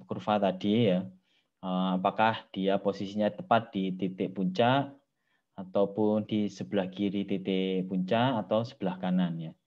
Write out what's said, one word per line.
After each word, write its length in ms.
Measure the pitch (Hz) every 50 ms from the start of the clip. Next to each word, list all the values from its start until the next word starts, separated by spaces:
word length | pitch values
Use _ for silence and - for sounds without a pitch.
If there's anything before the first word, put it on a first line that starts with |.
| - -
kurva 320 | - 104 - 107 107 104
tadi 480 | 101 95 92 92 104 101 107 120 117 95
ya, 160 | 90 92 95 - - _ _ _ _ _ _ _ _ -
eh, 260 | - 92 92 92 92 95 92
apakah 560 | 92 95 98 - 110 110 113 110 - - _
dia 320 | - 98 95 95 98 98
posisinya 480 | - 101 95 - 101 95 101 107 104 104
tepat 400 | - - - - 117 113 117 -
di 240 | - 98 95 95 92
titik 400 | - 101 92 92 - 95 95 -
puncak 560 | 98 95 92 92 120 117 123 131 143 180 180 - - _ _ _ _ _ _ _ _ _ _ -
ataupun 720 | 98 92 95 - 101 101 98 101 110 107 107 104 107 107
di 240 | - 110 104 104 95
sebelah 400 | - - 92 - 104 98 92 92
kiri 320 | 92 98 101 98 95 101
titik 640 | 98 98 98 92 95 98 95 92 95 95 95 92 92
puncak 560 | 92 98 92 90 - 117 113 123 135 127 107
atau 240 | - - 110 110 120
sebelah 320 | 120 - - 98 90 90 -
kanan 400 | 95 92 92 92 90 85 82 82
ya 140 | 80 80 - _ _